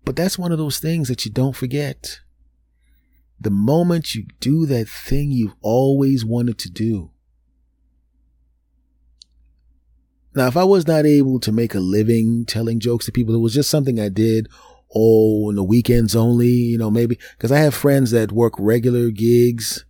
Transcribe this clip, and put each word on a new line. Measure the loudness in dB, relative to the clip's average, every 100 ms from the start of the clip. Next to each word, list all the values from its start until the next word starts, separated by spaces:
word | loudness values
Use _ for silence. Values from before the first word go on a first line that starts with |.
But | -6 -4
that's | -4 -4
one | -4
of | -4
those | -4 -6
things | -4 -4 -4
that | -4
you | -6
don't | -2 -2 -2
forget. | -6 -6 -6 -10 -16 -18 _ _ _ _ _ _ _ _ _ _ _ _
The | -4
moment | 0 2 2 2 -2 -4
you | -10 -12 _
do | -2 0 0
that | -2 -4
thing | -12 -2 -2 0
you've | -2 -2 -4
always | -2 2 2 2 2 0
wanted | -2 -2 -2 -4
to | -12
do. | -6 -4 -4 -8 _ _ _ _ _ _ _ _ _ _ _ _ _ _ _ _ _ _ _ _ _ -20 _ _ _ _ _ _ _ _ _ _
Now, | -2 0
if | 2
I |
was | 4 2 2
not | 2 4
able | 4 2 0
to | -2
make | -2 -2
a | -2
living | -2 0 2 2 2 -2
telling | -4 -6 -4 -4
jokes | -2 -4 -4
to |
people, | -4 0
it | 0
was | 0
just | 0 0
something | 0 0 -2
I | -2
did, | 0 0 0 -4 -16 -20 -20 _
oh, | 2 4 6 4 2 -2
on |
the | -2
weekends | 2 2 4 2 2 2
only, | 2 2 2
you | 2 0 -2
know, | -2
maybe, | 0 -2 -4 -10 _
'cause | 0
I | 2
have | 2
friends | 0 0 2 2
that | 0 -2
work | 0 -2 0
regular | 0 0 0 0 -2
gigs | -2 2 4 4 0 -8 -10 -14